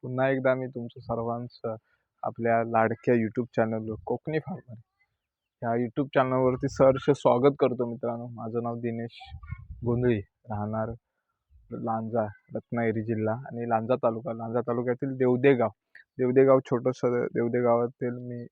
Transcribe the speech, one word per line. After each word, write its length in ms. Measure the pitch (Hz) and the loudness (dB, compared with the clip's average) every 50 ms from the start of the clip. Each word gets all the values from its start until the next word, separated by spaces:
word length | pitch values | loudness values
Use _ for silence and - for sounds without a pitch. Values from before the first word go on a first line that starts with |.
| - | -8
पुन्हा 280 | 123 127 127 131 135 | -6 -2 0 0 2
एकदा 240 | 135 131 131 131 131 | 0 2 2 2 2
मी 120 | 131 131 | 2 -2
तुमचं 340 | 123 127 123 117 117 _ 131 | -6 -8 -10 -10 -10 _ -16
सर्वांचं 760 | 110 - 117 117 117 117 117 120 120 120 _ - _ 117 110 113 _ _ _ _ _ _ _ _ - | -8 -6 -4 -4 -2 -4 -4 -6 -6 -10 _ -10 _ -6 -6 -6 _ _ _ _ _ _ _ _ -8
आपल्या 420 | - 113 - 117 117 113 113 113 | -8 -6 -2 0 2 2 2 2
लाडक्या 500 | 113 113 113 113 113 117 - - - 123 | 2 2 2 2 2 0 -2 2 2 4
YouTube 320 | 120 113 107 - - 120 113 _ | 4 2 0 -2 -4 -6 -4 _
चॅनलवर 380 | - 113 113 113 110 110 110 110 107 - | -2 0 0 0 -4 -6 -6 -8 -10 -6
कोकणी 320 | - 120 123 _ - 156 156 | -6 -6 -6 _ -4 -6 -6
फार्मर 360 | 143 - - 131 - _ 117 117 - _ _ _ _ _ _ _ _ _ _ _ _ _ _ _ - | -6 -6 -12 -12 -12 _ -20 -20 -20 _ _ _ _ _ _ _ _ _ _ _ _ _ _ _ -4
या 200 | 117 117 117 123 | -2 -2 -2 -2
YouTube 240 | 117 - - 143 135 - | -4 -2 -4 -4 0 2
चॅनलवरती 540 | 147 131 131 127 131 131 127 127 127 135 139 | 2 2 4 2 2 2 2 2 0 -4 -6
सहर्ष 420 | - - 143 135 131 135 - - | 2 4 6 6 6 4 2 0
स्वागत 440 | 143 - - 131 120 123 123 143 143 - | 0 4 4 4 4 6 4 4 4 4
करतो 320 | - 127 123 120 123 120 | 0 0 2 0 -4 -4
मित्रांनो. 360 | 120 127 - 117 120 117 120 | -4 -6 -6 -6 -6 -6 -8
माझं 360 | 120 120 113 117 113 110 120 117 | -12 -12 -10 -10 -6 -6 -4 -4
नाव 140 | 120 117 | -4 -6
दिनेश 560 | 117 117 120 113 117 117 117 - - - - - - - - - - - - - - - | -4 -6 -6 -6 -6 -8 -10 -12 -16 -18 -16 -18 -18 -14 -14 -16 -16 -14 -18 -14 -8 -2
गोंधळी, 340 | 117 120 120 123 123 120 104 | -2 0 2 2 2 2 2
राहणार 680 | 95 _ _ _ _ 120 110 104 104 104 110 110 110 113 117 117 _ _ _ _ _ _ _ _ _ _ _ - _ _ 120 | -2 _ _ _ _ -10 -8 -6 -6 -6 -4 -4 -4 -6 -8 -12 _ _ _ _ _ _ _ _ _ _ _ -20 _ _ -12
लांजा, 540 | 123 120 117 110 113 113 110 110 117 110 104 101 _ _ _ 135 | -8 -6 -4 -4 -4 -4 -4 -2 -2 -2 -2 -6 _ _ _ -12
रत्नागिरी 480 | - - _ - 120 117 113 110 110 107 | -12 -10 _ -4 -2 0 0 0 -2 -2
जिल्हा 320 | 110 117 110 107 107 110 | -4 -4 -2 -2 -2 -4
आणि 340 | 127 131 - - 120 120 120 | -4 -6 -10 -10 -8 -4 -2
लांजा 260 | 120 113 110 113 127 | -2 -2 0 0 -2
तालुका, 360 | 123 - 120 113 113 113 - 113 | 2 2 0 0 0 -6 -8 -8
लांजा 280 | 113 113 113 113 120 | -8 -8 -4 -4 -4
तालुक्यातील 560 | 113 120 120 120 123 123 123 120 - 135 135 | -2 -2 -2 -2 -2 -2 -2 -2 -2 -6 -2
देवदे 380 | 127 131 127 127 123 123 143 139 | 2 2 2 2 6 6 6 6
गाव. 140 | 120 117 107 - _ _ _ _ - - _ _ - | 6 2 -2 -2 _ _ _ _ -20 -20 _ _ -2
देवदे 260 | 127 123 127 135 135 | 0 4 6 6 8
गाव 160 | 135 135 131 | 8 8 6
छोटंसं, 680 | 131 - 135 120 123 127 127 - - 123 123 120 123 - - | 4 2 -2 0 0 -2 -2 0 0 0 0 0 -2 -2 -2
देवदे 260 | - 117 120 117 123 | -2 -2 0 0 2
गावातील 500 | 123 120 117 117 120 120 131 _ - 123 | 4 4 4 4 2 0 -4 _ -6 -6
मी 360 | 120 123 123 123 120 120 120 - | -6 -6 -10 -10 -10 -12 -12 -14